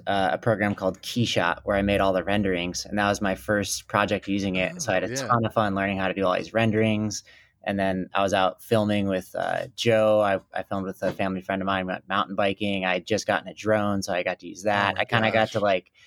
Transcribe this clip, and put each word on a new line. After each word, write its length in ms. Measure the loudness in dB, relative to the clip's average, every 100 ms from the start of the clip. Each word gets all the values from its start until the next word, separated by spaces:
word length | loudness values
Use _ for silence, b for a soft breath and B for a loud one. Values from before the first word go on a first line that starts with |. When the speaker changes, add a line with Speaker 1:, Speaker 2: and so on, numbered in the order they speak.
| -2
Speaker 1:
uh, 220 | 0 2
a 60 | 0
program 360 | 0 2 2
called 280 | 2 -2 -2
Keyshot, 600 | -6 -2 0 2 0 0 0
where 100 | 0
I 60 |
made 180 | 2 2
all 140 | 2
the 100 | 2
renderings, 600 | 0 0 2 0 -2 -6 -6
and 120 | 0
that 120 | 0
was 100 | 0
my 160 | -2 -2
first 540 | 0 -2 0 -6 -2
project 400 | 0 2 0 -2
using 260 | -2 0 0
it. 260 | -2 -4
So 120 | -2
I 20 | 0
had 80 |
a 40 | 0
Speaker 2:
Oh, 20 |
yeah. 180 | -4 0
Speaker 1:
ton 160 | 0 0
of 80 |
fun 220 | 0 0 0
learning 220 | 0 0
how 100 | -2
to 60 |
do 100 | 0 0
all 80 | 0
these 160 | 0
renderings. 720 | 0 2 2 2 0 -2 -6 -12 b b b -4
And 120 | -2
then 300 | 0 -2 -2
I 80 | 0
was 120 | 2
out 300 | 2 2 0
filming 460 | 0 2 2 2 0
with, 260 | -2 -4 -6
uh, 320 | -4 -4 -6 -4
Joe. 460 | 2 4 6 4
I, 180 | 4 0 -4 -10
I 60 |
filmed 220 | -6 -6 -6
with 160 | -4
a 100 | -4
family 300 | -2 -4 -4
friend 200 | -4 -4
of 40 | -2
mine, 220 | -2 -2
went 200 | -6 -4
mountain 280 | -2 -2 0
biking. 500 | -2 0 -4 -2 0
I 80 |
had 120 | -2 0
just 220 | -2 0
gotten 220 | -2 -4
a 40 |
drone, 480 | -8 0 0 2 -2
so 120 | -2
I 100 | -2
got 160 | -2 -4
to 80 | -10
use 160 | -8
that. 300 | -2 2 2
Speaker 2:
Oh 20 | 0
my 60 |
Speaker 1:
I 40 | 0
kinda 260 | 2 2
got 180 | 2 2
to, 40 | 2
Speaker 2:
gosh. 60 |
Speaker 1:
like, 280 | 2 0 -2 _